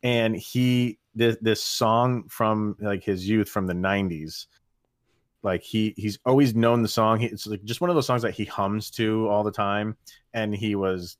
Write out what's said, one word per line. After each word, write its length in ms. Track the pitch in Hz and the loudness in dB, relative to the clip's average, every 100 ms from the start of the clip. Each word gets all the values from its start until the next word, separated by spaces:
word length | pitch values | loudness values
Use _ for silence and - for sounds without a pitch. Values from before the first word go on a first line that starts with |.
And 320 | 123 120 113 110 | 2 2 2 -2
he, 600 | - 123 127 123 123 107 _ 113 | -4 0 2 2 0 -4 _ 2
this, 200 | 117 110 | 2 2
this 240 | 110 107 | 0 0
song 600 | - - 113 113 123 123 - | -2 0 2 4 2 0 -6
from, 480 | - 110 107 104 - | -2 0 2 -2 -2
like, 220 | 104 98 | -4 -4
his 260 | - 95 92 | -2 -4 0
youth 200 | 110 101 | 0 0
from 180 | 104 92 | -2 -2
the 80 | |
nineties, 720 | 90 95 98 95 80 78 - - _ _ _ _ _ _ _ _ _ | -2 0 0 -2 -4 -10 -14 -18 _ _ _ _ _ _ _ _ _
like, 200 | 101 90 | -4 -4
he, 320 | - 110 107 - | -2 -2 -2 -2
he's 220 | 107 98 | -6 -4
always 300 | 123 131 139 | 2 4 4
known 280 | 113 117 120 | 4 4 4
the 60 | 113 | 2
song. 300 | - 110 110 | 2 4 4
He, 80 | 117 | 0
it's, 200 | 104 107 | -6 -8
like, 160 | 104 | -10
just 160 | 104 117 | -8 -4
one 100 | 180 | 0
of 60 | 170 | 0
those 100 | 131 | 0
songs 160 | 123 | 0
that 120 | 113 | -2
he 100 | 92 | -4
hums 440 | 104 - 98 104 - | -8 -2 -2 -2 -6
to 360 | - 110 110 110 | -4 0 0 2
all 140 | 104 | 2
the 80 | 104 | 0
time. 460 | 101 101 101 107 107 - - _ | -2 -2 0 -2 -8 -18 -20 _
And 220 | 113 107 | -6 -4
he 220 | 101 107 101 | -2 -2 0
was 400 | 95 92 87 | -2 -2 -6